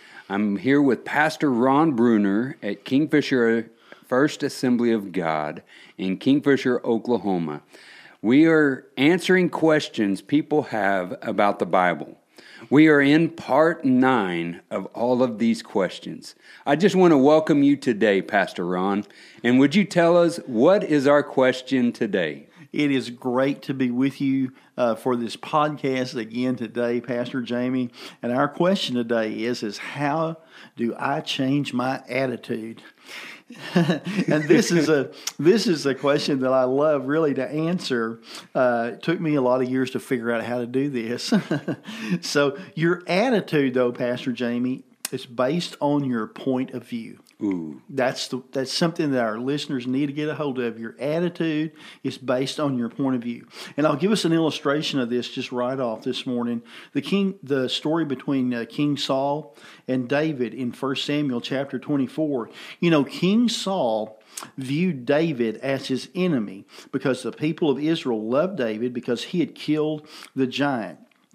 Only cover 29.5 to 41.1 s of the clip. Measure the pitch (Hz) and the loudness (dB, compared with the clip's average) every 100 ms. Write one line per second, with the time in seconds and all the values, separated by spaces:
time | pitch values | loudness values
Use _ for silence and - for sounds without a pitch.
29.5 | 120 110 98 - 135 143 156 160 160 - | -4 -6 -8 -10 -4 -2 -2 -4 -6 -16
30.5 | - - - 117 - 131 147 - - 131 | -20 -16 -6 -4 -2 -4 -4 -4 -2 0
31.5 | 143 135 123 127 131 - 127 131 117 - | 0 0 -2 -2 -4 -4 -4 -2 -4 -6
32.5 | 113 110 113 - _ - - - - - | -8 -8 -14 -20 _ -18 -16 -16 -18 -20
33.5 | - - 180 160 160 175 202 - 151 151 | -18 -2 2 2 0 -2 -2 0 2 4
34.5 | 208 - 170 147 147 127 - - - 147 | 4 4 2 4 2 0 -6 -10 2 4
35.5 | 220 233 151 139 123 143 151 151 139 127 | 4 2 0 0 0 2 2 0 0 2
36.5 | 131 127 135 156 147 131 156 156 131 127 | 2 2 2 2 0 0 0 0 0 -4
37.5 | 151 165 180 - 123 113 113 - - - | -2 -2 -2 -2 -2 -2 -6 -16 -20 -6
38.5 | - 127 117 117 - - 180 160 147 123 | 0 2 2 -2 -4 -4 -2 0 2 2
39.5 | 127 127 131 127 123 - 127 117 117 110 | 2 0 0 -2 -4 -4 -4 -2 -2 -2
40.5 | 123 117 127 143 123 110 | -6 -4 -2 -2 -4 -4